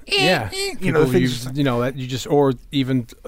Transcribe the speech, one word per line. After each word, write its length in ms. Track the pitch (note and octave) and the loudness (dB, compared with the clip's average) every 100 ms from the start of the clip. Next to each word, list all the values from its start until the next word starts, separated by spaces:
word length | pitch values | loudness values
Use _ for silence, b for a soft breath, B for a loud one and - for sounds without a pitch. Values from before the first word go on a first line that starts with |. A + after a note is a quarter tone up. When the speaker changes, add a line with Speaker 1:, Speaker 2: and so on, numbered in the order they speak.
| - | -4
Speaker 1:
ee, 180 | G4 - | 0 2
Speaker 2:
Yeah. 240 | E3 G#2 | 2 0
Speaker 1:
ee, 180 | - - | -4 -6
you 60 | - | -4
Speaker 2:
People 260 | - D#3+ | 0 2
Speaker 1:
know, 80 | D#3 | 4
things 340 | F3+ B2+ A#2+ B2+ | 4 2 -2 -6
Speaker 2:
use, 120 | C3+ | -2
you 60 | |
know, 160 | C#3 A#2+ | 0 0
that 140 | B2 C3+ | -2 -4
you 120 | B2+ | -6
just, 200 | B2+ - | -6 0
or 260 | C#3+ C#3 B2+ - | 2 2 0 -4
even 360 | C#3 B2+ C3 A#2 - | -2 0 0 -2 -12